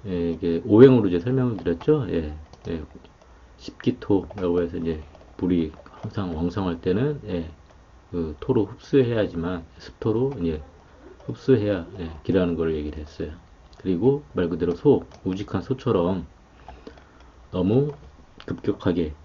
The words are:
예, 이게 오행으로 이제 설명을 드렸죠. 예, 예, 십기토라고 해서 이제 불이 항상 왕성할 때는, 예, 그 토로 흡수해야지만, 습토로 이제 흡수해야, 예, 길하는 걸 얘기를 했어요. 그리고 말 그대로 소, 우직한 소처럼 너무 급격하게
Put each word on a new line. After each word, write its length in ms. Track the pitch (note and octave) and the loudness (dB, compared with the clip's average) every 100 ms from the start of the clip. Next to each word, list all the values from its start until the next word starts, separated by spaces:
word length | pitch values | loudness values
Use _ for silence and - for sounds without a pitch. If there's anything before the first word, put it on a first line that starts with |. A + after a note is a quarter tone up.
| G#2 | -6
예, 260 | F2+ E2+ | -4 -2
이게 300 | E2+ F2 E2+ | -2 -2 -2
오행으로 440 | G#2 G#2 C3 B2+ G2+ | 4 10 10 10 4
이제 100 | F2 | 0
설명을 380 | G2+ C3 B2 G2+ | 0 0 0 -2
드렸죠. 480 | E2+ E2+ - D3+ G2+ | -2 -2 0 0 0
예, 260 | E2+ D#2 D2+ - - - | -4 -4 -10 -16 -14 -10
예, 140 | E2 D2+ - - - - - - - | -8 -10 -20 -20 -20 -20 -20 -20 -18
십기토라고 1040 | - - - - - G2 E2 G2+ F2+ F2 | -18 -6 -4 -4 0 0 0 -4 0 0
해서 160 | E2+ E2+ | -2 -4
이제 240 | E2 D#2 - - - - | -4 -6 -10 -20 -20 -6
불이 360 | F2+ F2+ D#2 - - | 0 0 0 -8 -20
항상 460 | - A2 A2 F#2 E2 | -14 -10 -8 -6 -4
왕성할 440 | F2 F#2+ F#2 E2 | -4 -2 -4 -2
때는, 400 | F#2 F#2 C#3+ C#3+ G2 | -2 0 0 -4 -6
예, 240 | F2+ D#2+ - - - - - - | -8 -8 -14 -20 -20 -20 -20 -10
그 260 | F2 D#2+ D2 | -6 -6 -8
토로 260 | - A#2 G2+ | -2 0 0
흡수해야지만, 960 | - - C#3+ A#2+ A2+ F#2+ E2+ E2+ F2 E2 - | -6 0 2 4 0 -2 -2 -4 -6 -10 -20
습토로 580 | - - A2+ A2 C3+ C3 | -20 -6 -2 0 -2 -2
이제 220 | E2+ D2+ - - - - - - - | -4 -4 -10 -20 -20 -20 -20 -16 -12
흡수해야, 600 | A#2+ - B2 G#2 F#2+ E2+ F#2 | -6 2 4 4 -2 -4 -10
예, 120 | E2 D#2 | -10 -8
길하는 320 | - F#2 F2+ E2 | 0 2 2 0
걸 180 | E2 | -2
얘기를 240 | D#2 D2+ D#2 | -2 -6 -10
했어요. 340 | D2+ - D#2 D#2 - - - - | -14 -10 -10 -10 -20 -20 -20 -10
그리고 460 | F#2+ F2 A#2 C#3+ - | -2 2 2 0 -4
말 140 | F2+ E2+ | -2 -2
그대로 260 | E2 E2+ | 0 -2
소, 320 | F2 D3 A2 - - | 2 4 4 2 -8
우직한 380 | G2 F#2+ G2+ F#2+ | -6 -4 -4 -6
소처럼 640 | - C3 B2 G2 F2 F#2+ D#2 - - - - - - - - - - - - | -4 -4 0 2 2 -2 -6 -18 -20 -20 -20 -20 -20 -20 -20 -20 -20 -20 -8
너무 440 | F#2 F2+ B2 D3 C#3+ - - - - - | -2 2 2 2 -4 -20 -20 -20 -20 -10
급격하게 680 | - - - G2+ E2+ D#2 D2 | -4 -4 -2 0 0 -2 -6